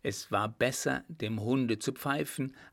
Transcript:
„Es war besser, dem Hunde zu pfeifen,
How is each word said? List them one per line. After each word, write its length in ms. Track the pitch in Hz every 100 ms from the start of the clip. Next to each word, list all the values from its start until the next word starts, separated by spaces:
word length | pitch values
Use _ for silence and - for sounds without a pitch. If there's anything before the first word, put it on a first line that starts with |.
„Es 300 | - 101 -
war 180 | 101 107
besser, 540 | 113 123 127 - 135 -
dem 320 | 170 107 110
Hunde 380 | 107 135 120 107
zu 140 | -
pfeifen, 640 | 135 143 143 147 - 135 - -